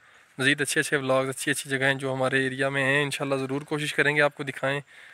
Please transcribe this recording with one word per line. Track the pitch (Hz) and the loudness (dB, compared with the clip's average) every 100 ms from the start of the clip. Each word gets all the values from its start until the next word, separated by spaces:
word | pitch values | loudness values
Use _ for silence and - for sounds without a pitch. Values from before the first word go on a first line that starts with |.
| - - _ - | -20 -20 _ -2
मज़ीद | 131 147 | 2 2
अच्छे | 143 160 | 0 -2
अच्छे | 143 151 | 0 0
व्लॉग्स, | 131 131 135 | 2 2 0
अच्छी | 131 - | -4 -4
अच्छी | 139 143 | -4 -2
जगहें | 135 135 135 | 0 0 0
जो | 135 | -2
हमारे | 131 131 135 131 | -2 0 2 0
एरिया | 131 135 | 0 -2
में | 139 | 0
हैं, | 135 143 | 2 2
इंशाल्लाह | 143 - 143 135 | 2 -2 -2 -2
ज़रूर | 135 135 147 | -2 -4 -4
कोशिश | 151 151 | -4 -2
करेंगे | - 143 151 | 2 2 4
आपको | 147 - | 2 0
दिखाएं | 143 - 135 143 - - - | -8 -4 -2 -2 -6 -16 -20